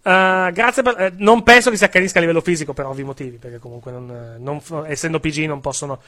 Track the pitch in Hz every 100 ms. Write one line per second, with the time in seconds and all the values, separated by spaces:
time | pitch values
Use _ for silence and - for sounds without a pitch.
0 | 190 185 185 185 185 180 240 262 254 214
1 | 190 180 202 233 - 240 240 214 202 -
2 | 190 185 165 165 175 165 143 135 135 135
3 | 139 135 131 120 123 120 120 120 127 123
4 | 123 120 117 117 131 147 - 160 156 143
5 | 165 160 170 147 156 143 139 - 139 131